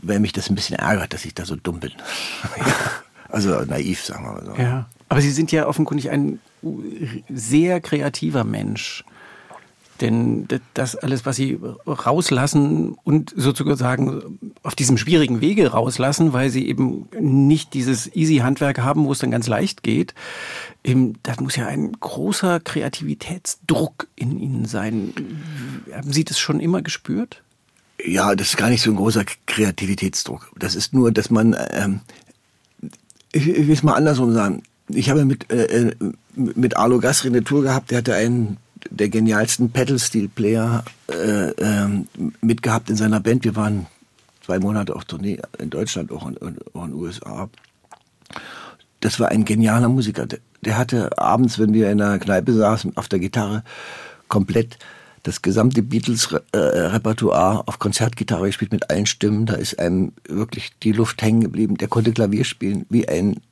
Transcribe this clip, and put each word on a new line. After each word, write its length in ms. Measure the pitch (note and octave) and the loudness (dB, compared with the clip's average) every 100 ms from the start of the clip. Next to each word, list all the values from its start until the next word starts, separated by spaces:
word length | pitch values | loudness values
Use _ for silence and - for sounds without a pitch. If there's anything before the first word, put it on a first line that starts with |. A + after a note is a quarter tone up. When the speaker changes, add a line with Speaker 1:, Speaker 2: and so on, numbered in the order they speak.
Speaker 1:
weil 180 | E2+ G2+ | -2 2
mich 140 | G#2 | 2
das 160 | F#2+ - | 0 -2
ein 60 | F#2+ | -2
bisschen 200 | - - | -2 -2
ärgert, 380 | D2 G2+ D#2+ | 0 0 -2
dass 100 | - | -8
ich 100 | E2 | -10
da 120 | - - | -10 -8
so 100 | D#2+ | -8
dumm 240 | F2+ E2+ | -8 -8
bin. 120 | D2 - | -10 -12
<laughs> 40 | - - - - - - - - - - - _ - | -12 -10 -8 -8 -10 -4 -2 0 -4 -6 -14 _ -8
Also 300 | - G2 E2 | -2 0 0
naiv, 420 | C#2 C#2+ D2+ F2+ | -2 -4 -4 -4
sagen 220 | - G2+ A#1+ | -6 -10 -10
wir 60 | |
mal 100 | G1+ | -12
so. 180 | G1+ G#1 | -10 -2
Speaker 2:
Ja. 280 | B2 B2+ A#2 - _ | -2 -2 -8 -16 _
Aber 140 | D#3 | 2
Sie 80 | C#3+ | 2
sind 200 | C#3 D#3+ | 2 0
ja 160 | D#3+ D3+ | 2 0
offenkundig 420 | D#3 D3+ D3 C3 | 0 0 -2 -2
ein 300 | C#3+ C#3+ C3+ _ _ E3 - - - D3 A2 - | -2 -2 -4 _ _ -10 -8 -10 -10 -10 -10 -12
sehr 500 | C3 A2 C#3+ F3 F3 | -10 2 4 4 0
kreativer 640 | - D3 C#3+ - D#3 C#3+ | -2 -2 -2 -4 -2 0
Mensch. 640 | G#2+ G#2+ G#2 A2 - - - - - - - - _ _ _ - | -2 -2 -4 -6 -8 -12 -18 -20 -20 -20 -20 -20 _ _ _ -4
Denn 460 | A#2 A2+ A#2 A2+ - | 0 2 0 -2 -4
d-, 140 | C3 - | -6 -4
das 220 | - A#2+ - | -4 -4 -4
alles, 320 | C#3+ C3 C#3 | -4 -4 -4
was 80 | B2+ | -2
Sie 240 | C3+ B2 A#2 G#2 - | -4 -4 -8 -12 -8
rauslassen 1120 | D3 A#2 D3+ E3+ B2 C#3+ D3+ C#3+ D#3 - - | -4 0 0 2 2 4 4 2 2 -2 -4
und 280 | - D3+ D3+ - | 2 2 2 -2
sozusagen 1000 | C3 B2+ C#3+ C#3 B2 C3 C3+ - - F#3+ A3+ - | 0 0 0 0 0 0 -2 -4 -12 -16 -16 -14
auf 100 | - | -10
diesem 240 | - B2+ A#2 | -2 2 2
schwierigen 440 | G#2+ E3 C#3+ A#2 | 4 4 4 2
Wege 260 | D3 G3+ C#3+ | 2 4 4
rauslassen, 680 | G#2+ A#2+ A#2+ C3 C#3+ E3 | 4 0 0 0 4 2
weil 160 | B2+ C3+ | 4 0
Sie 180 | B2+ - | 0 -2
eben 400 | C3 C3 - - A3+ | 0 0 -2 -10 -2
nicht 560 | D3+ C3+ C#3 D3+ - C3+ | 2 6 6 4 2 -4
dieses 400 | B2 B2 - - | -2 -2 -2 0
easy 220 | D#3+ D3+ | 4 4
Handwerk 420 | B2 C#3 C#3+ C3 | 2 2 0 0
haben, 260 | B2 D3+ C#3 | 0 2 2
wo 60 | |
es 80 | C3+ | 0
dann 100 | B2+ | 0
ganz 160 | A#2 A#2 | 0 0
leicht 380 | A2 F#3+ - | 0 0 -2
geht, 320 | A#2 A#2+ F#3 - - - - - - - | -2 0 -2 -6 -16 -14 -12 -12 -16 -8
ähm, 300 | - B2+ B2 G#2+ | 0 2 2 -2
das 180 | - A#2+ | -8 -6
muss 160 | C3 C3 | -4 -4
ja 120 | A2+ | -4
ein 240 | C#3 D3 | -4 -4
großer 680 | - - C3+ E3+ G3 F#3+ E3+ | -6 -8 -4 -2 0 0 0
Kreativitätsdruck 1500 | - D3+ C#3 - D3 D3 - F3+ - - - D#3+ D#3 - - - | -2 -4 -4 -6 -8 -8 -8 -10 -8 -8 -2 0 0 -4 -14 -6
in 240 | B2 D3 | -4 -4
Ihnen 260 | C3+ B2 A2+ | -4 -4 -4
sein. 480 | A2 G#2+ A2+ G2 - - D#3 D#3+ D3 B2+ C3 - | -4 -4 -4 -4 -8 -10 -10 -12 -10 -10 -12 -12
Haben 200 | - C#3 | -12 -2
Sie 100 | C#3 | -2
das 160 | D#3 - | 0 -4
schon 200 | - D3 | -2 0
immer 200 | E3+ F3 | 0 -2
gespürt? 600 | D#3+ - - E3 A#3+ - _ _ _ _ _ - | -2 -8 -6 -6 -6 -12 _ _ _ _ _ -10
Speaker 1:
Ja, 300 | - F#2 G2+ | -2 2 2
das 140 | G2 G2+ | 2 0
ist 100 | - | 0
gar 120 | A2 | 2
nicht 120 | A#2 | 4
so 80 | A2+ | 2
ein 60 | G2+ | 2
großer 300 | G#2 A2 G2 | 2 2 -2
K-, 100 | - - | -8 -6
Kreativitätsdruck. 1040 | - G#2 F2 F#2+ G2 F#2+ - - B1+ - - | 0 0 0 -4 -2 -2 -4 -6 -10 -14 -8
Das 160 | G2 | -6
ist 200 | - - | -4 0
nur, 180 | C3 A#2 | 4 4
dass 180 | G#2+ G#2+ | 4 2
man, 260 | A2+ A2+ - - | 4 4 4 -2
ähm, 280 | - G2+ G2+ - - _ _ _ _ _ _ - - _ _ _ | -2 -2 -2 -8 -20 _ _ _ _ _ _ -16 -16 _ _ _
ich, 140 | D#3 D3 | 0 2
ich 180 | - D3 | 2 4
will's 160 | D3+ | 4
mal 120 | D3+ - | 4 4
andersrum 380 | D#3 C3 B2 | 4 4 4
sagen. 300 | A2+ G2+ F2 - _ - | 4 2 -2 -8 _ -6
Ich 220 | - - | -2 2
habe 160 | D3 C3+ | 4 4
mit, 260 | A#2+ - | 0 -2
äh, 380 | A#2+ A2 A#2 A#2 | 0 2 4 2
äh, 60 | - G2+ - _ - | 0 -6 -6 _ -4
mit 420 | B2 - B2 - | -2 2 2 4
Arlo 220 | A2+ B2 | 4 4
Gasri 280 | A#2+ C#3 C3 | 4 0 2
eine 160 | B2 | 0
Tour 200 | A2+ C#3+ | 2 2
gehabt, 280 | C3+ C3 - | 2 0 0
der 60 | B2 | -2
hatte 180 | A#2+ G2 | 0 0
einen 420 | A#2 B2 G#2+ F#2+ _ - - | 2 0 -2 -4 _ -20 -16
der 200 | - G#2 | -2 0
genialsten 640 | A2 A2 G#2 A2 - A#2+ | 2 2 2 0 0 0
Pedal-Steel-Player, 1120 | B2+ B2 C3 - A2+ G2+ - G#2 A2+ A2+ A2+ A#2 - - | 2 2 0 0 -2 -2 -2 0 2 2 0 -4 -14 -10
äh, 400 | E2 G2+ G#2 E2 | -4 0 0 0
ähm, 580 | - G#2 G#2 G2+ G2+ - - E2 - | -2 0 2 0 -2 -4 -6 -8 -2
mitgehabt 500 | A2+ A#2 A#2+ A2 A2 | 0 0 0 -2 -2
in 60 | G#2+ | 0
seiner 240 | A2 G#2+ | 2 2
Band. 240 | G#2+ B2 | 2 2
Wir 140 | A#2 G#2 | 2 0
waren 300 | G#2+ G2+ E2+ _ _ _ _ _ | 0 -2 -6 _ _ _ _ _
zwei 140 | - F#2 | -4 -2
Monate 380 | G2 G#2+ G2+ - | 0 -2 -4 -8
auf 80 | |
Tournee 380 | - D#2+ G2 F#2 - - | -10 -8 -6 -6 -10 -10
in 120 | D#2 | -8
Deutschland, 440 | D2+ A2 F#2 D#2+ | -4 -4 -4 -6
auch 120 | - - | -8 -10
in, 120 | - - - - | -10 -12 -12 -14
auch 120 | - E2+ | -12 -10
in 60 | |
den 20 | |
U 120 | C#2+ E2+ | -8 -10
S 160 | G2+ | -10
A. 260 | - G1+ G2 - _ _ _ - _ _ _ - - - - - _ _ | -12 -10 -10 -14 _ _ _ -20 _ _ _ -16 -16 -18 -20 -20 _ _
Das 180 | G#2+ - | -4 0
war 80 | A#2 | 2
ein 140 | A2 | 2
genialer 460 | G#2+ G#2+ A2 A2+ A#2+ | 2 4 4 4 4
Musiker. 360 | C3 G#2+ - A#1+ | 2 0 -4 -6
Der, 140 | - _ _ | -8 _ _
der 160 | A2 A2 | -2 -2
hatte 420 | B2 A#2+ G2 - | 0 0 0 0
abends, 400 | - G#2 B2 - | 2 4 4 4
wenn 140 | G#2+ | 4
wir 180 | G#2+ G#2 | 4 4
in 60 | G#2 | 4
der 220 | G2+ G2+ | 2 0
Kneipe 340 | G2 F#2+ B2 | 2 2 4
saßen, 420 | A2+ G#2 A2 F2+ - | 4 4 2 -2 -6
auf 140 | - | -2
der 100 | G2 | -2
Gitarre 440 | F#2 A#2+ G#2 G#2+ - - - - - - _ | 0 -2 -2 -4 -6 -18 -16 -18 -20 -20 _
komplett 500 | G#2 F#2+ A2+ A#2 - - - - _ | 0 2 2 0 -6 -20 -20 -20 _
das 180 | - - | -8 -2
gesamte 400 | - G2 B2 B2+ | 0 4 4 4
Beatles-Re-, 580 | A2+ A#2 - A2+ - D#2+ - | 2 -2 0 -2 0 -2 -2
äh, 40 | G#2 | 2
Repertoire 1120 | D2+ F2 E2+ A2+ A2 A2 G#2+ D2+ F#2 G#2+ - | 2 2 2 0 0 0 2 4 4 2 -4
auf 120 | - | -4
Konzertgitarre 680 | G#2 - A#2 A#2 G2+ F2 G2 | -4 0 -2 -2 -2 0 0
gespielt 240 | - G#2 | -2 -2
mit 180 | G#2 - | -2 0
allen 160 | D#2 G#2 | 0 0
Stimmen. 400 | - G#2 G#2+ A2 | 0 0 2 0
Da 100 | F#2+ | -2
ist 220 | - - | -4 -2
einem 360 | F2 F#2 F#2 - - | 0 2 0 -4 -8
wirklich 460 | D#2+ A2 - - _ | -4 -4 -6 -12 _
die 100 | A2 | 0
Luft 280 | G#2+ A2+ - | 2 0 0
hängen 200 | A2 A2+ | 2 4
geblieben. 360 | A2+ - G#2+ G2+ | 2 0 0 0
Der 120 | G2 | 0
konnte 240 | A#2 A2+ | 2 2
Klavier 320 | A#2 G#2+ G#2 B2+ | 2 2 2 -2
spielen 400 | - G2 G2+ - | -2 -4 -4 0
wie 200 | A#2 - | 0 2
ein 320 | D#2+ G2+ - _ | 2 2 0 _